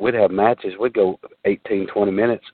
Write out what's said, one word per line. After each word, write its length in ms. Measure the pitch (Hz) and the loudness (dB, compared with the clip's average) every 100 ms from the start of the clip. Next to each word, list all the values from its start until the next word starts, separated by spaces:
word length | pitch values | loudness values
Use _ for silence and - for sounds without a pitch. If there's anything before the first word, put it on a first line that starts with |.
we'd 120 | 104 | -2
have 180 | 117 95 | 2 2
matches. 420 | 95 107 107 98 95 | 2 0 0 -4 -4
We'd 140 | 123 | -2
go 260 | 117 95 - - - 101 | 2 0 0 -12 -6 -2
eighteen, 420 | 98 - 98 90 | -2 -2 -4 -2
twenty 240 | 104 101 | 0 0
minutes, 340 | 95 117 - - | 2 0 -2 -6